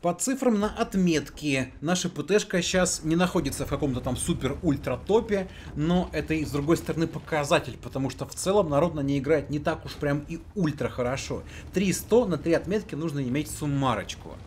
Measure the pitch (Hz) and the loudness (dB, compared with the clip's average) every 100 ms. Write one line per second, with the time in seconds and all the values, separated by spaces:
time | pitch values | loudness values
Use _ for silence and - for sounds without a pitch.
0 | 175 175 - 269 247 208 208 208 233 196 | 0 0 -2 2 4 4 2 0 -2 2
1 | 180 156 143 - 151 135 127 - 147 180 | 4 4 0 -4 0 0 0 -4 0 0
2 | - - 143 208 - 185 165 185 180 - | 0 -4 2 2 2 0 2 2 2 0
3 | 156 165 180 180 135 131 127 139 147 123 | 2 4 4 2 -2 -4 -4 0 0 0
4 | 127 120 - 143 135 143 175 135 - 123 | -2 -2 0 0 0 0 0 0 0 -4
5 | - 208 226 202 185 - - - 156 180 | 2 2 4 -2 -2 -10 -10 -2 2 4
6 | - 160 147 160 135 139 143 165 - 151 | 2 -2 -2 -2 0 -2 2 2 2 -2
7 | 160 156 - 156 143 165 - 107 - 135 | -2 -4 -4 -2 2 2 2 -10 -8 -4
8 | 135 - - - 175 202 170 143 170 151 | -4 -4 -10 -4 2 2 4 2 2 0
9 | 139 139 135 156 139 147 147 160 - - | 0 0 2 0 2 -2 -2 -4 -6 -4
10 | 147 147 147 165 - - 160 143 117 - | -2 -2 -4 -10 -8 -2 0 0 -4 -2
11 | 123 131 - 135 - - - 190 190 180 | -2 -2 -4 -8 -8 -14 -4 0 0 0
12 | - 226 226 156 165 156 - 214 - 139 | 4 4 4 0 2 0 2 -4 -4 -6
13 | 165 143 127 135 151 - 151 139 135 107 | -4 -4 -2 -2 -4 -6 -2 0 2 0
14 | 87 - 82 64 | -4 -10 -12 -16